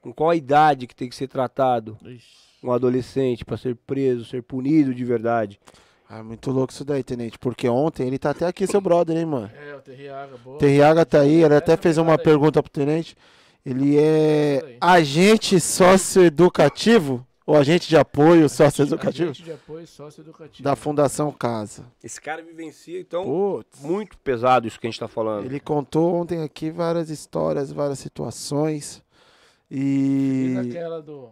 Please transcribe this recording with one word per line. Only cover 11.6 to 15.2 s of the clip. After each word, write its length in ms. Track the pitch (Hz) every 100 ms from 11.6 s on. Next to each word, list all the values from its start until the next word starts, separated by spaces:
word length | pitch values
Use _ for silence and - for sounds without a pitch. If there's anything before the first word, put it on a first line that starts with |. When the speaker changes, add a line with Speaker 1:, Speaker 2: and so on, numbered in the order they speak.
| 143
Speaker 2:
Essa 100 | 165
Speaker 3:
fez 140 | 175 156
uma 60 | 165 156
Speaker 2:
pegada 20 |
aí. 20 |
Speaker 3:
pergunta 380 | 165 151 151 147
pro 80 | -
tenente. 460 | - 143 160 165 - _ _ _ _
Ele 320 | - 131 139 147
é 580 | 151 156 156 151 151 139
Speaker 2:
Essa 100 | 131
aí. 100 | 120
Speaker 3:
agente 760 | 175 180 151 143